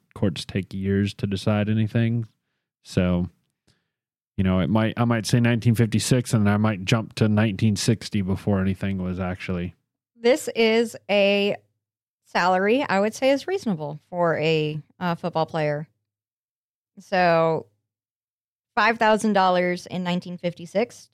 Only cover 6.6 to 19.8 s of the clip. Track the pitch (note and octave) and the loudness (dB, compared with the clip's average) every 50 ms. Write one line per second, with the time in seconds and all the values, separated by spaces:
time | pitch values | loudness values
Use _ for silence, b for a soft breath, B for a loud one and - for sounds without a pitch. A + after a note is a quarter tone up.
6.6 | A2 A2 G#2+ F2+ F#2+ - A#2+ A2+ G#2 - - - A2+ G#2+ G#2+ G#2+ A2 A2 F#2+ - | 2 0 -2 -2 0 0 0 0 0 -6 -2 0 2 2 4 2 2 0 0 0
7.6 | A2+ A2 G2+ - - B2 A2 - - - - G#2 F#2 F#2+ F#2+ - - G#2+ G2+ F#2+ | 0 0 0 0 0 0 0 0 -4 -6 -4 -4 -2 -2 -4 -4 -2 -2 0 0
8.6 | F#2+ F#2+ F#2+ - G2+ G2 G2 F#2 F2+ F#2 F2+ F#2 F#2+ F2+ F2+ - - - F#2 F2 | 0 -2 -2 -2 -4 -6 -4 -4 -6 -6 -6 -6 -6 -6 -6 -8 -8 -6 -6 -6
9.6 | F2 F2+ - _ _ _ _ _ _ _ _ A#3 A3+ A#3 C#4+ D4+ - - - A3+ | -6 -8 -10 _ _ _ _ _ _ _ _ -2 0 0 0 0 -2 -8 -2 0
10.6 | A3+ A3 A3 A#3 A#3+ A3 - - _ - G3+ G#3 G3 G3+ G3+ G3+ G3+ G3+ - - | 0 2 2 0 0 -2 -6 -14 _ -2 0 2 4 2 2 2 0 -2 -4 -6
11.6 | _ _ _ _ _ _ _ _ _ _ _ _ _ _ - G3 F3 F#3 F#3 F#3 | _ _ _ _ _ _ _ _ _ _ _ _ _ _ -4 0 2 2 2 2
12.6 | G3 G#3 A#3+ C#4 D4 - F#3+ G3 G3+ A3 - - C4+ C4 C#4 C4+ - F4+ F#4+ G4 | 2 2 2 0 0 0 0 0 0 -2 -2 0 0 2 2 0 -2 -4 -6 -4
13.6 | - A#3 F3+ D3+ D3+ C#3+ D3+ - _ - F3+ F3 F3 E3 - - D3+ D#3+ D#3+ D#3 | -2 -4 -4 -4 -6 -10 -10 -12 _ -10 -2 0 0 0 0 0 0 0 0 0
14.6 | D3+ D3+ D3+ D3+ - _ _ - F#3 F3 E3+ - - E3+ - E3 D#3+ - - D#3+ | 0 -2 -4 -8 -10 _ _ -6 -4 -4 -4 -4 -6 -4 -2 -2 -2 -2 -2 -2
15.6 | D3+ D3 D3 D3 D#3+ _ _ _ _ _ _ _ _ _ _ _ _ _ _ _ | -2 -2 -2 -4 -8 _ _ _ _ _ _ _ _ _ _ _ _ _ _ _
16.6 | _ _ _ _ _ _ _ G3 - - G3 F3+ F3+ E3+ E3 E3 E3 E3 D#3+ - | _ _ _ _ _ _ _ -20 -8 -2 0 2 4 4 4 4 4 2 0 -2
17.6 | - _ _ _ _ _ _ _ _ _ _ _ _ _ _ _ _ _ _ _ | -6 _ _ _ _ _ _ _ _ _ _ _ _ _ _ _ _ _ _ _
18.6 | _ _ - A#3 G#3 A3+ A3+ A3+ A3+ G#3+ A3 G#3 A3 G#3+ G3+ G3 F#3+ F#3 F3+ F3+ | _ _ 0 2 2 2 2 2 4 4 4 4 2 2 2 4 4 4 4 2
19.6 | F3+ F3+ F3+ F3+ | 2 0 -2 -4